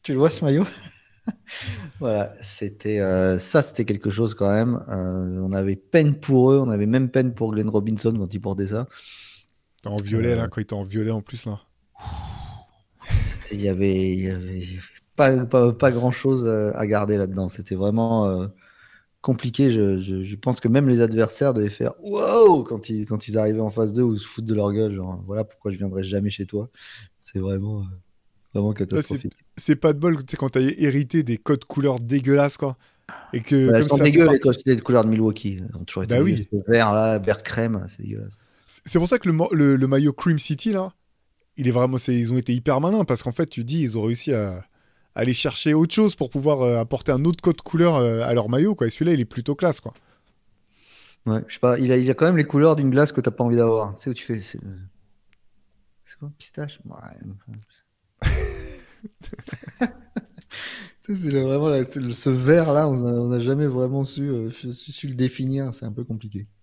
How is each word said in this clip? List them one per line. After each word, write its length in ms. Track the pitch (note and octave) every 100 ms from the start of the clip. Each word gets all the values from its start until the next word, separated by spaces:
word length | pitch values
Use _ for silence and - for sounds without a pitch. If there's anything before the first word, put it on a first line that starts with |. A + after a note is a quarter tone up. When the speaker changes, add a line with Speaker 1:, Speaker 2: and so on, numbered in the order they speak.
Speaker 1:
Tu 120 | -
le 60 | C3
vois, 100 | D#3
ce 160 | - D3+
maillot ? 200 | C#3+ G3
<laughs> 60 | - - _ _ _ - - - - - - F3 -
Voilà, 340 | C3 G#2+ G2 -
c'était, 600 | - - G#2 G2+ G#2 G#2
euh, 400 | F#2+ F#2 F#2 F#2
ça, 240 | - D#3
c'était 200 | C3+ -
quelque 280 | G#2 G2 G#2+
chose 240 | G2 A2+ A2
quand 160 | G2
même. 280 | G#2+ A#2+ A#2 -
Euh, 520 | F#2+ F#2 F#2 F2+ F#2
on 100 | F#2+
avait 220 | F#2+ G2 G2
peine 440 | _ E3+ D3+ C#3+
pour 320 | - C3 B2+
eux, 80 | C#3
on 100 | B2+
avait 160 | G#2 G#2
même 240 | B2+ B2+
peine 240 | C3 B2+
pour 180 | A2+ A2+
Glenn 160 | G#2+ G#2+
Robinson 460 | G#2+ G#2+ G#2+ A2+ A2
quand 160 | F#2
il 80 | G2
portait 280 | G2 G2 G2
ça. 200 | G#2 C3 - - - - - _ _ _ _
Speaker 2:
T'es 80 | G#2
en 60 | G#2
violet, 360 | G2+ A2+ A#2+
Speaker 1:
Euh, 20 | A#2
Speaker 2:
là, 120 | A2+
quand 140 | -
il 20 |
était 100 | G#2
en 100 | G#2
violet 260 | G2 G#2+ G#2+
en 120 | A2
plus, 260 | G2+ A#2+ A2
là. 120 | G2+ _ _ _ - - - - - - - - _ _ _ -
Speaker 1:
c'était, 460 | - - - - G#2
il 60 |
y 80 | G2+
avait, 440 | F#2 G2 F#2+ F#2+
il 60 | F#2
y 100 | F#2
avait, 300 | F#2 F#2 F#2
il 140 | F2+
y 40 | F2+
avait 160 | - - _ -
pas, 300 | C3+ C3 A#2+
pas, 280 | B2+ A#2+
pas 180 | A#2 C#3
grand-chose, 520 | A#2+ B2 A2+ C3+ C3 A#2
euh, 260 | A2 G#2 -
à 120 | G#2+
garder 300 | G#2 G#2 G#2
là-dedans. 320 | F#2+ F#2+ F#2
C'était 260 | - F#2+ F#2
vraiment, 520 | G2+ A2 A2+ A2+ G2+
euh, 200 | F#2 G2 - _ _ _ _ _ _
compliqué. 500 | - B2 B2 A#2 C#3
Je, 280 | A2+ G2+ F#2+
je, 240 | F#2 F#2+
je 120 | F#2+ G#2
pense 240 | - A#2+
que 80 | A#2
même 200 | C3 C#3
les 140 | A#2+
adversaires 520 | A2+ A2 G#2+ - C#3+
devaient 160 | A#2 G#2
faire « 240 | G#2 A#2 -
Wow » 600 | G#3 G#3 - A3+ G#3+ D#3 -
quand 240 | A2 -
ils, 160 | A2 G#2+
quand 220 | G#2+ -
ils 100 | G#2+
arrivaient 220 | G#2+ A2
en 120 | A2
phase 200 | G#2+ G#2+
deux 120 | A2
ou 140 | B2 G#2+
se 100 | -
foutre 200 | - A2+
de 60 |
leur 180 | G#2+ G2+
gueule, 220 | G#2 G#2+
genre, « 300 | G2 F#2 F2+ F#2
Voilà 180 | G#2
pourquoi 280 | G#2+ _ G#2
je 60 | F#2+
viendrai 260 | G2 F#2+
jamais 260 | F#2+ G2 G2+
chez 160 | F#2+ G2
toi. » 240 | G#2 A#2 _ - - G#2 _
C'est 200 | - G2
vraiment, 400 | F#2+ G2 G#2 G#2+
euh, 40 | F#2+ F#2 _ _ _ _ _
vraiment 160 | G2+ G#2
Speaker 2:
Ça, 60 | G#2
c'est, 80 | F#2+
Speaker 1:
catastrophique. 480 | D3+ D3 C#3 - _ _ -
Speaker 2:
c'est 180 | - D3
pas 180 | D#3+
de 60 | D3
bol, 180 | E3+ D#3
tu 140 | C3
sais, 60 | -
quand 120 | C3+
t'as 120 | C3
hérité 640 | C3 - D3 C#3 C3 E3
des 140 | B2 A#2
codes 280 | - C#3+ -
couleurs 340 | C#3+ C#3 B2
dégueulasses, 580 | A#2 C#3 B2+ C#3 C#3+ -
quoi. 200 | C#3 B2+ _ _ - - -
Et 80 | B2
que, 140 | A2 C#3
Speaker 1:
Ouais, 100 | C3
Speaker 2:
comme 100 | A2+
Speaker 1:
elles 140 | D3+
sont 80 | C#3+
Speaker 2:
ça 60 |
fait 80 | D3
Speaker 1:
dégueu, 100 | D3+
les 180 | E3 C#3
Speaker 2:
partie 20 |
Speaker 1:
codes, 200 | C3+ B2 C3
les 140 | A#2+
couleurs 240 | - B2 A2
de 40 |
Milwaukee. 500 | A2 A2 G#2 G2+ F#2
Elles 160 | F2+ F2
ont 100 | F2
toujours 180 | -
été 100 | F#2+ A#2+
Speaker 2:
Bah 80 |
Speaker 1:
dégueu. 140 | E3+ C#3+
Speaker 2:
oui. 100 | G2+
Speaker 1:
Ce 200 | G2+ F#2
vert, 220 | A#2 A2
là, 240 | G#2+ A2 G#2+
vert 240 | G2 G2+
crème, 440 | - - A2+ G#2+ F#2+
c'est 140 | -
dégueulasse. 340 | G#2 G#2 G#2 - _ _ _
Speaker 2:
C'est, 140 | - -
c'est 140 | E3+
pour 80 | F3
ça 100 | B3
que 100 | F#3
le 60 |
mo-, 200 | D#3+ F3
le, 220 | D#3+ C#3+ C3+
le 120 | C3+
maillot 260 | C#3 D3
Cream 240 | C#3 F3 D#3
City, 340 | - D3 A3+
là, 220 | G3 F#3 _ _ _ _ _ _ -
il 100 | B2
est 40 |
vraiment, 260 | A#2+ B2+ B2+
c'est, 180 | - B2
ils 160 | A#2
ont 40 | B2+
été 160 | B2
hyper 260 | B2 A#2+ C3
malins, 240 | E3 G#3+ F3
parce 180 | A#2+
qu'en 80 | B2+
fait, 160 | A#2 E3
tu 160 | -
dis, 180 | A#2 E3
ils 160 | C3 A2
ont 40 |
réussi 300 | G#2+ A#2+ -
à, 240 | A#2+ G2+ F2+
à 640 | - _ _ _ _ -
aller 120 | A#2+
chercher 400 | B2 C#3+ - D3+
autre 200 | D#3 E3
chose 220 | - G#3+ -
pour 140 | C3
pouvoir, 320 | C#3+ C#3+ C#3+
euh, 180 | B2 A#2
apporter 320 | A2+ C3 -
un 120 | C3 D#3
autre 160 | E3+
code 200 | F3+ D#3+
couleur, 340 | - E3 F3 D3+
euh, 260 | A#2+ A2+
à 100 | A#2+
leur 160 | A#2+ A2
maillot, 260 | B2+ F#3+ G3+
quoi. 120 | A2+
Et 20 |
celui-là, 240 | - E3
il 80 | D#3
est 40 | A#2
plutôt 300 | - A#2+ C#3+
classe, 240 | F3 C#3+
quoi. 140 | A2+ - _ _ _ _ _ _ _ _ _ - - _ A#2
Speaker 1:
Ouais, 140 | A2 -
je 60 |
sais 60 | -
pas, 200 | B2 B2
il 120 | B2+
a, 60 | B2+
il 120 | B2+
a 40 | B2+
quand 100 | D#3+
même 120 | F3
les 60 |
couleurs 320 | D3 C#3+ D#3 D3+
d'une 140 | C#3
glace 220 | B2+ D3
que 100 | -
t'as 100 | B2
pas 120 | -
envie 120 | A#2+ A#2
d'avoir. 400 | A#2 A2 G2+ G2
Tu 60 |
sais, 80 | C#3
où 40 |
tu 120 | A#2+ -
fais, 160 | A2+
c'est, 200 | G2 -
euh, 120 | G2 F#2+ F#2+ _ _ _ _ _ _ _ _ _ _ _
c'est 140 | _ -
quoi, 140 | D3 D3
pistache ? 420 | - - D3 - -
Ouais, 100 | -
enfin, 560 | - - G2+ G2+ - G#2+ - _ _ _ _ _
<laughs> 1700 | - - - - - - - _ G#3+ _ - - - - - - A#3+ - - - - - _ - - - F#3+ _
tu 120 | - G3
sais, 60 |
c'est 100 | D#3+
le, 100 | C#3
vraiment 280 | C3 C#3 D#3
la, 160 | C#3 C3
c'est 140 | D3
le, 120 | B2
ce 180 | A#2+ C#3+
vert-là, 600 | B2+ B2+ E3 D#3 C#3+ D3+
on 160 | B2+ A#2+
a, 80 |
on 180 | A#2+ A#2+
a 80 | B2
jamais 280 | A#2+ C#3 D3
vraiment 360 | B2+ B2+ C#3
su, 200 | C3+ C#3+
euh, 280 | C#3+ B2 A2+
su, 220 | A#2 B2+
su 340 | B2 - - C#3
le 80 | B2+
définir. 580 | B2+ - C3 C3+ C3+
C'est 120 | A2+ A#2+
un 80 |
peu 100 | G#2+
compliqué. 440 | A#2+ A2 G#2+ G2+ G#2 _